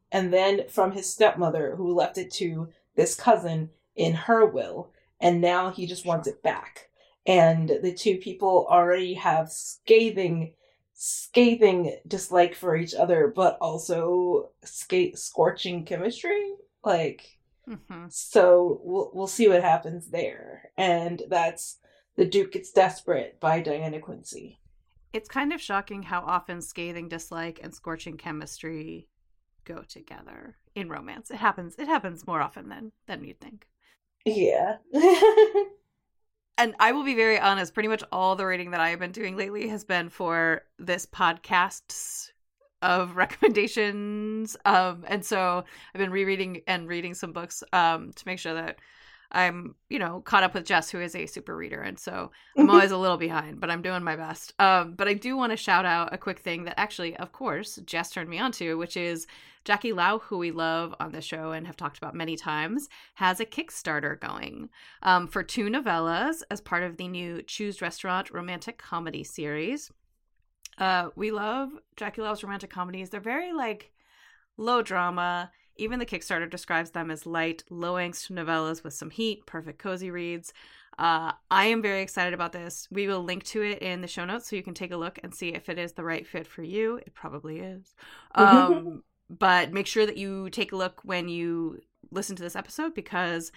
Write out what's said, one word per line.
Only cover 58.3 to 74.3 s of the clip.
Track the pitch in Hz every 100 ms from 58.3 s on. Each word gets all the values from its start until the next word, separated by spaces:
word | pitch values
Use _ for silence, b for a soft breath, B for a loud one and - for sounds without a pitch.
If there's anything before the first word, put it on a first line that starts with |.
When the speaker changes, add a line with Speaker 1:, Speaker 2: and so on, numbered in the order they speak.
| 170
Speaker 2:
on | 254
to, | - 165 160
which | 170 185
is | 170 165 - b b b -
Jackie | 202 233
Lau, | 185 180 220
who | - 185
we | 170
love | 165 165 165 170 -
on | 156
the | 156
show | - 160 160
and | 160 170
have | -
talked | 147 -
about | 160 170
many | 160 156
times, | 160 151 160 254 285 b b -
has | 185 185
a | 220
Kickstarter | - 330 - 170 147 147 147
going, | - 52 - - - b b b
um, | - 180 175
for | 196
two | - 247 208
novellas | 262 233 165 165 170 277 320 -
as | 208
part | - 175
of | 180 170
the | 180
new | 180 175 165
Choose | - - 208 196
Restaurant | 175 - 190 185 185
romantic | 175 175 175 - -
comedy | - 170 165 -
series. | - - 147 151 175 294 - _ _ _ _ _ _ _ - -
Uh, | 190 180 175 -
we | 214
love | 208 214 254 269 302 _ -
Jackie | 202 220
Lau's | 214 208
romantic | 202 196 190
comedies. | 185 180 190 185
They're | 202
very, | 220 277 359
like, | 320 233 208 - b b b b